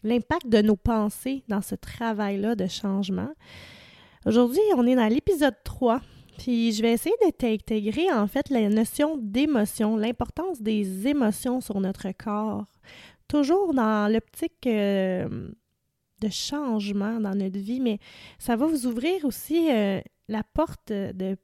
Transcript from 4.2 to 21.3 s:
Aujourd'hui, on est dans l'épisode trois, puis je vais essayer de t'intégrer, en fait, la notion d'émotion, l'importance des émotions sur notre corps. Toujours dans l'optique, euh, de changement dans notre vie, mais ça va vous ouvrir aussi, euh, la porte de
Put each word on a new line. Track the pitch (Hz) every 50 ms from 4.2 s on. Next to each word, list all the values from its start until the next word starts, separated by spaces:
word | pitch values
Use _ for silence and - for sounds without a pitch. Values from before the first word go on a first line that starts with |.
| -
Aujourd'hui, | - 220 233 247 240 247 339 427 427 381
on | 254 240
est | 240 254
dans | 254 226 214
l'épisode | 220 285 - - 392 294 302 269 - _ _
trois, | - - - 262 240 226 262 - - - - - - _ -
puis | - - 247 233 233 233 220
je | 208
vais | 220 233
essayer | 233 233 - 320 427 466 466
de | 349
t'intégrer, | - _ - 233 220 208 - - 226 220 208 208 208 247 339 381
en | 330 226 208 202
fait, | - 277 294 -
la | 285 240 214 202
notion | 208 220 233 226 - - 294 302 320
d'émotion, | 285 226 208 196 247 285 311 302 233 208 - - - 226 214 226
l'importance | 220 208 226 247 _ 240 - - - 320 381 359 247
des | 214 214 220 214 208 190 190 190 196 262
émotions | 294 294 254 214 214 - - 254 247 254
sur | 240 - 208 196
notre | 190 190 196 - - 190
corps. | 185 _ - 220 208 208 214 220 208 202 208 - _ _ _ - - - - - - _ _ _
Toujours | - 294 285 262 330 381 403 - 302
dans | 262 226 220 220 214 208 208
l'optique, | 220 226 - _ _ - - 339 _ _ - 247
euh, | 226 214 202 202 202 196 190 185 185 180 - - - 117 - - - _ _ _ _ _ _ _ _ _ _ _ _ _
de | - 214
changement | 185 - - - 285 294 294 262 226 214 202 202 202 202 196 214 226 233
dans | 214 202 190
notre | 202 190 190 185 202
vie, | 196 202 240 262
mais | 262 240 214 196 - - - - - - - _
ça | - - 240 220
va | 269
vous | 320 320 285 233
ouvrir | 254 233 226 240 320 370 381 294
aussi, | 269 214 - - - 302 339 330 320
euh, | 269 220 208 196 196 - - - _ _ _ -
la | 214 214
porte | 214 _ _ - 311 330 - - _ - 220
de | 202 196 - - 185 190 190